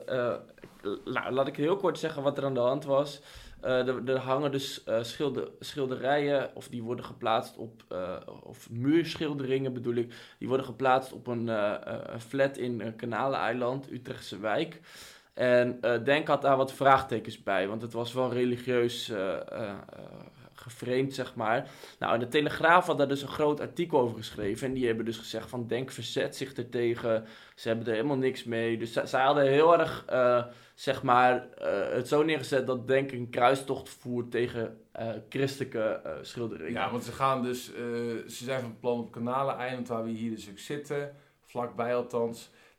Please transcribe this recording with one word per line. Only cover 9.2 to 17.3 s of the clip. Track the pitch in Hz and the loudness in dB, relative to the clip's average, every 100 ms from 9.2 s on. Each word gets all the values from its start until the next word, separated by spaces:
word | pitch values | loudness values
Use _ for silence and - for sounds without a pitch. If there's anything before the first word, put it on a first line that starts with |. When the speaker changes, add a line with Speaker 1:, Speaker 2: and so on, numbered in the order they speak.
| 156 143 131 135 135 | -4 -2 0 0 0
Speaker 1:
bedoel | 123 120 120 | -2 -2 0
ik, | 117 - - - | -2 -8 -20 -10
die | 117 | -2
worden | 131 127 | -2 -2
geplaatst | 117 131 131 - | 0 4 4 2
op | - 123 | -8 -6
een, | 117 113 | -4 0
eh, | 110 104 - - | 0 0 0 -4
eh, | 110 | -8
een | - 117 | -8 -12
flat | 117 139 139 139 | -4 2 2 2
in, | 123 120 | -4 -4
eh, | 110 113 | -6 -6
Kanaleneiland, | 120 110 135 127 101 123 123 135 135 | -4 -2 0 0 0 0 0 -2 -6
Utrechtse | 123 123 117 - 95 | -10 -10 -12 -10 -6
wijk. | 107 110 165 - - - - - _ | 0 0 -2 -8 -20 -20 -20 -20 _
En, | - 123 123 123 120 | 0 4 6 4 2
eh, | 120 117 | 2 2
Denk | 117 147 156 | 4 2 2
had | 143 | 2
daar | 139 135 | 4 4
wat | 135 | 2
vraagtekens | - 135 135 - 113 101 | 4 6 6 4 -4 -4